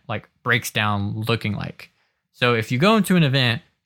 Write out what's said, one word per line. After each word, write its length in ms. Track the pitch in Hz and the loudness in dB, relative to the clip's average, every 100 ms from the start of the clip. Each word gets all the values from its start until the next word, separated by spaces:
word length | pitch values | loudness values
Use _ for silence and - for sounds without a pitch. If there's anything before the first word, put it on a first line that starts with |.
| - | -10
like, 200 | 107 - _ | -10 -10 _
breaks 280 | 123 120 - | -2 -2 -2
down 500 | 117 107 101 101 110 | -2 -2 -2 -4 -6
looking 320 | 110 113 107 | -2 -2 -2
like. 360 | 104 123 - - _ _ _ _ | -6 -8 -12 -20 _ _ _ _
So 220 | - 123 | -2 2
if 160 | 117 107 | 2 0
you 80 | 127 | 0
go 180 | 190 220 | 2 2
into 200 | - 180 | 2 2
an 80 | |
event, 380 | 147 135 123 117 - _ | 2 2 0 -2 -8 _